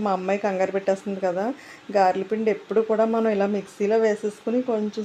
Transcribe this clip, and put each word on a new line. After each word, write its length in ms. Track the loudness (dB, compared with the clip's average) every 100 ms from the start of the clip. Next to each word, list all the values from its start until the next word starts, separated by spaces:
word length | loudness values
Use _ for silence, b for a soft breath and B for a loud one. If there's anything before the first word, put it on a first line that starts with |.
మా 60 | 0 0
అమ్మాయి 200 | 0 0
కంగారు 340 | 0 0 0 0
పెట్టేస్తుంది 440 | 0 -2 -2 -4
కదా. 240 | -2 0 -2 -4 B B B 2
గారెల 260 | 4 2
పిండి 280 | -2 -2 0
ఎప్పుడు 300 | -2 -2 0
కూడా 240 | 2 2
మనం 240 | 2 2 2
ఇలా 180 | 2 0 -2
మిక్సీలో 400 | -6 -4 0 2 2
వేసేసుకుని 540 | 0 -4 -6 -4 -2
కొంచెం 420 | 0 -2 -2 -6